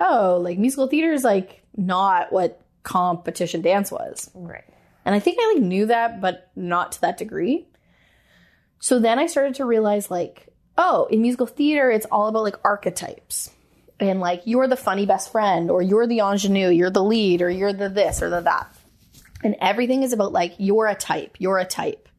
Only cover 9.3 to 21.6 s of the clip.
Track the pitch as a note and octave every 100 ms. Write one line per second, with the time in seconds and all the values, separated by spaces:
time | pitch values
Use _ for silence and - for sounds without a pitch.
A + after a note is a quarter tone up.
9.3 | D4 C#4 B3+ B3+ A3+ G#3+ G#3 G3 F3+ E3
10.3 | - - _ _ - F4+ B3 - A3 A#3
11.3 | B3 A#3 - D4 D4 C4 A3 A3 G#3+ G#3+
12.3 | A3 G#3+ - G3+ G3+ F3+ - - - -
13.3 | - - _ _ _ _ - G3 F#3+ F3
14.3 | F3 A3 B3 C4 B3 G3+ F#3+ G3+ - -
15.3 | A3+ G#3 E3+ E3+ F3+ F#3 G#3 A#3 A#3 G3
16.3 | G3+ G3 G3 F#3 E3+ F3+ G3 G3 A3+ G3+
17.3 | F3 F3 F#3 G3+ G3 G3+ G3 E3+ - E3+
18.3 | F3 E3+ D#3+ - - _ _ _ - -
19.3 | - A3 G#3 F#3+ G#3+ B3 C4 C4 A3+ G3+
20.3 | F#3+ F3 - G3 G#3+ G#3+ G3 - D#3+ C#3
21.3 | - F#3 F#3+